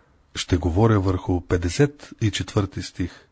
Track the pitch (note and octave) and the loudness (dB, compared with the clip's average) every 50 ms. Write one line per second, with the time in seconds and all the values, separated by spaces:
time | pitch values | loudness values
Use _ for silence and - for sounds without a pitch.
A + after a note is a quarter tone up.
0 | _ _ _ _ _ _ - - - - F#2 E2+ E2 F2 D#2+ F#2+ A2+ A2+ A2 G2 | _ _ _ _ _ _ -10 -8 -2 0 0 0 2 2 2 4 4 4 4 4
1 | F#2 G2 F#2 F2+ - - F2+ E2+ - - F#2 E2+ F2 F2 - - D3 C#3+ - - | 2 0 -2 -2 -2 -2 -2 -2 0 0 0 0 0 0 2 2 2 2 0 -4
2 | - - - - A2+ G#2 - - G2 - - G#2+ G2 F#2 - G2 F2+ - - - | -20 -16 -6 -2 -2 -2 0 -2 -4 -2 -2 -2 -2 -2 -4 -8 -10 -8 -8 -6
3 | F2+ E2+ - - _ _ | -8 -8 -8 -14 _ _